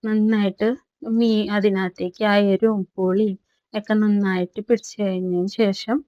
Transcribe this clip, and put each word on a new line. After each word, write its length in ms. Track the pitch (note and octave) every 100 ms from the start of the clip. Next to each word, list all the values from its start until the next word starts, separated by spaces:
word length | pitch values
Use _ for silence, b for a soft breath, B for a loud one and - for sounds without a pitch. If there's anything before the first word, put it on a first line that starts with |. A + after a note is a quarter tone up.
നന്നായിട്ട് 640 | A3 G#3+ G#3+ A3 G3+ F#3+ G#3+ B3+ _ _ A3+
മീൻ 280 | A3+ A#3 A3 G#3+
അതിനകത്തേക്ക് 720 | G#3 G3+ F#3+ F#3 F3+ F3+ - G#3+
ആ 100 | G3+ G3+
എരിവും 360 | F#3+ A3 G#3+ F#3
പുളിയും 480 | - F#3 F#3+ G#3+ F#3+ _ _ _
ഒക്കെ 200 | G#3+ G#3
നന്നായിട്ട് 640 | G#3+ G#3+ G#3 G3 F#3 F3+ -
പിടിച്ച് 340 | G#3 A#3 - -
കഴിഞ്ഞതിന് 540 | G3+ F#3 F#3 F3+ F#3
ശേഷം 460 | - G#3+ G3 - C4